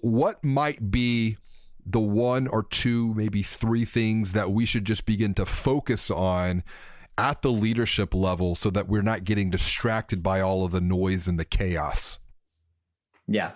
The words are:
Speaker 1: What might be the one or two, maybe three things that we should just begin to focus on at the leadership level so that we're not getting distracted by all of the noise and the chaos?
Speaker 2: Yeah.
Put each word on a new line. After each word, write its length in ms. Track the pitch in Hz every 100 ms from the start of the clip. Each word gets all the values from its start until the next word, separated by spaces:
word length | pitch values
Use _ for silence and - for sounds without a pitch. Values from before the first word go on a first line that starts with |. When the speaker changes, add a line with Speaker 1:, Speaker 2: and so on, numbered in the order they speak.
Speaker 1:
What 420 | 117 113 190 -
might 480 | 143 139 151 - 104
be 460 | 123 120 117 113 107 - - - - 95
the 140 | 110
one 480 | 104 107 123 127 127
or 160 | 110
two, 500 | 98 - 120 117 117
maybe 280 | 107 107 101
three 440 | 95 - 113 117 113
things 480 | 117 110 110 98
that 180 | 107 95
we 140 | 107 117
should 200 | 117 101
just 200 | 104 -
begin 280 | 104 104
to 120 | 95 92
focus 640 | - 135 143 - 107 -
on 520 | 87 92 90 90 90 - - - - - -
at 240 | 127 147
the 100 | 131
leadership 600 | 110 110 117 113 - 95
level 420 | 92 95 87 90 85
so 140 | 107
that 180 | 98 95
we're 140 | 104
not 240 | 107 104 95
getting 240 | 104 95
distracted 720 | 87 - - 117 113 - 95
by 160 | 95 95
all 240 | 95 95
of 80 | 90
the 100 | 90
noise 460 | 90 92 95 92 87
and 120 | 82
the 60 | 80
chaos? 720 | - 95 82 73 - - - - - _ _ _ _ _ _ _ _ -
Speaker 2:
Yeah. 240 | 104 80